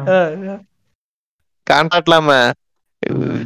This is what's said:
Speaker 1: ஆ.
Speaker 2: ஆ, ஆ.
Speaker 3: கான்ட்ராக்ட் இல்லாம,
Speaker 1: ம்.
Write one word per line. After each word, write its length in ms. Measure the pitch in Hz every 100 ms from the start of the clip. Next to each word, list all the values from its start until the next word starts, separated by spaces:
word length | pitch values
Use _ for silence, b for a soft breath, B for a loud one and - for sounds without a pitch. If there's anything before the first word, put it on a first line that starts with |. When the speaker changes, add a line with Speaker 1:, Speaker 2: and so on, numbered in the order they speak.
| 147
Speaker 1:
ஆ. 40 |
Speaker 2:
ஆ, 80 | 185
ஆ. 360 | 165 170 190 196 - _ _ _ _ _ _ _ _ _ -
Speaker 3:
கான்ட்ராக்ட் 320 | 143 160 175
இல்லாம, 460 | 165 165 151 135 120 - _ _ _ _ -
Speaker 1:
ம். 240 | - - 117